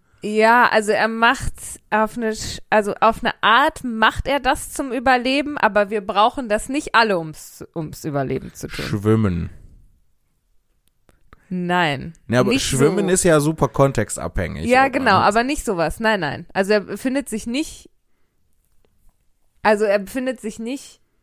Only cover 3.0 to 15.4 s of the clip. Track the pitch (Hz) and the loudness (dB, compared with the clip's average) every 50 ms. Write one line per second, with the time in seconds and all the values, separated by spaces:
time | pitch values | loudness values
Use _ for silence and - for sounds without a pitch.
3 | - 226 220 - 247 220 - - - 202 226 247 285 320 - - - 247 226 220 | 2 2 2 2 -2 -4 -4 0 2 4 4 4 4 2 0 -4 -8 -8 0 2
4 | 220 254 - - - 254 277 277 269 262 302 - - - - - 285 262 247 262 | 2 2 2 0 -2 -2 -2 0 0 0 -2 -2 -4 -8 -8 -8 -6 -4 -6 -2
5 | 233 262 254 247 240 262 262 285 277 294 294 - - 208 196 208 208 190 220 208 | 2 2 2 4 2 2 0 0 -2 -2 -2 0 0 2 2 2 0 0 -2 -4
6 | 196 214 185 202 214 247 - 285 254 214 208 214 - - 262 302 - - - 226 | -6 -2 2 2 2 2 2 -2 -4 -2 -4 -4 -2 -4 -6 -6 -6 0 2 2
7 | 233 214 196 170 160 156 151 - - - - - - - _ 170 156 147 143 - | 2 2 2 -2 -2 -6 -12 -16 -18 -20 -20 -20 -20 -12 _ -10 -10 -10 -10 -10
8 | - 156 139 139 135 127 131 131 - - - - - - - - - - - 104 | -10 -4 -4 -2 -2 -2 -4 -6 -6 -10 -14 -14 -14 -12 -10 -8 -6 -4 -4 0
9 | 101 107 110 110 107 95 87 85 82 - - - - - - - - _ _ _ | 2 2 4 4 2 0 0 -2 -4 -8 -10 -16 -20 -20 -20 -20 -20 _ _ _
10 | _ _ _ _ _ _ _ _ _ _ _ _ _ _ _ _ _ _ _ _ | _ _ _ _ _ _ _ _ _ _ _ _ _ _ _ _ _ _ _ _
11 | _ _ _ _ _ _ - _ _ _ 180 180 175 175 180 180 175 151 139 131 | _ _ _ _ _ _ -20 _ _ _ -6 -4 -2 0 0 0 2 0 -2 -4
12 | - 170 - _ _ - 113 123 127 202 247 269 - - 143 131 139 156 185 208 | -6 -12 -16 _ _ 0 2 2 2 2 2 0 0 -2 2 4 4 4 4 2
13 | 196 185 185 180 - 175 156 151 143 156 160 - 147 131 - - 139 139 127 120 | 2 2 2 2 4 4 4 4 4 2 0 0 -2 0 2 2 2 2 2 0
14 | 101 - - - 65 87 - 107 87 80 - 71 - 233 247 262 269 269 247 277 | -4 -4 -6 -8 -10 -6 -4 -4 -4 -4 -6 -6 0 2 4 4 4 2 0 0
15 | 269 226 190 180 - 202 202 226 | 2 4 4 4 4 4 2 2